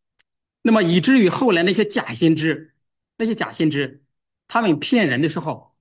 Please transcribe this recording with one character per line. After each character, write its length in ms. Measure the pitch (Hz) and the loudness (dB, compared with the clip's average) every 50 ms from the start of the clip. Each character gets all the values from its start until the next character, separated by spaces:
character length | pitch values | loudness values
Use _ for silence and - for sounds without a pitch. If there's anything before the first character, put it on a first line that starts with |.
| _ _ _ _ _ _ _ _ _ _ _ _ | _ _ _ _ _ _ _ _ _ _ _ _
那 100 | _ 233 | _ 0
么 120 | 226 220 185 | 2 2 2
以 180 | 165 175 180 | 2 2 2
至 180 | - 254 269 262 | 2 4 4 4
于 80 | 202 170 | 4 2
后 240 | 165 - 262 240 | 2 2 0 2
来 120 | 190 165 170 | 2 2 2
那 100 | 180 - | 0 0
些 100 | 220 208 | 0 0
假 300 | 208 - 233 - - 120 | 0 -2 -4 -6 -6 -4
先 220 | - 170 165 160 | 0 2 2 2
知， 400 | 151 156 160 143 - - - _ _ _ _ _ _ _ _ _ - | 2 0 -2 -4 -4 -8 -16 _ _ _ _ _ _ _ _ _ -6
那 80 | 226 | -6
些 80 | 220 220 | -4 -4
假 180 | - - 110 | -4 -6 -8
先 180 | - - 165 156 | -4 -2 -2 -2
知， 340 | 135 143 139 131 139 - _ _ _ _ _ _ _ _ _ _ | 0 -2 -4 -6 -8 -14 _ _ _ _ _ _ _ _ _ _
他 140 | - 226 | -4 -2
们 180 | 233 196 151 143 | 0 0 0 -2
骗 280 | - - 254 233 202 143 | -2 0 0 0 2 2
人 140 | 123 120 | 0 0
的 60 | 156 151 | -2 -2
时 120 | - 175 | -4 -6
候， 360 | 151 156 123 - - _ _ _ | -8 -8 -10 -10 -12 _ _ _